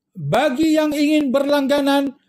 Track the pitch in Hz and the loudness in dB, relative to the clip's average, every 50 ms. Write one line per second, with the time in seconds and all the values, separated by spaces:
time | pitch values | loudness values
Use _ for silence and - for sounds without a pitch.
0 | _ _ - 190 147 139 175 233 294 302 247 269 320 320 311 311 302 302 285 302 | _ _ -16 -10 -6 -2 0 0 0 0 0 0 0 2 2 2 0 0 0 0
1 | 294 294 311 302 294 262 233 277 277 285 285 285 277 247 285 285 277 277 277 277 | 0 2 2 2 0 0 0 0 0 2 0 0 0 0 0 0 0 0 0 0
2 | 277 277 254 _ _ | 0 -2 -6 _ _